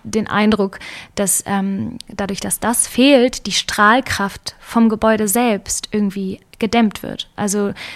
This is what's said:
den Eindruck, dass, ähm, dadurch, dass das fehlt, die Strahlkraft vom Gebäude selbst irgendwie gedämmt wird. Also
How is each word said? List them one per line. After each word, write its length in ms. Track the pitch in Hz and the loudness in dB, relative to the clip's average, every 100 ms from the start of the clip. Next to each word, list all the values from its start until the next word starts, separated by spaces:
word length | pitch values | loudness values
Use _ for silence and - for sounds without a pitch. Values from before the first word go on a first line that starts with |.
den 240 | 220 214 214 | -6 -4 -2
Eindruck, 520 | 202 214 208 196 - - - - - | 0 2 2 0 -4 -16 -18 -10 -4
dass, 260 | 196 - - | -2 -2 -2
ähm, 520 | 196 196 196 214 - - | -4 -2 -4 -6 -10 -12
dadurch, 320 | 202 196 196 | -8 -6 -6
dass 180 | 196 - | -6 -4
das 260 | 214 233 - | -2 -2 -2
fehlt, 600 | - 269 277 247 - 214 | 4 6 6 4 0 -4
die 80 | |
Strahlkraft 1000 | - - - 208 247 - - 196 - - - | -4 -2 2 4 4 2 -4 -4 -6 -14 -14
vom 300 | - 233 226 | -2 2 4
Gebäude 400 | 214 220 220 214 | 4 2 2 2
selbst 580 | 233 247 202 - - - | 0 0 0 -4 -8 -4
irgendwie 500 | 214 202 196 190 196 _ - | -2 -2 -2 -6 -8 _ -6
gedämmt 420 | 220 233 214 - | 0 2 2 0
wird. 280 | - - - - | -10 -10 -10 -6
Also 340 | 208 208 202 202 - | -2 -2 -2 -4 -12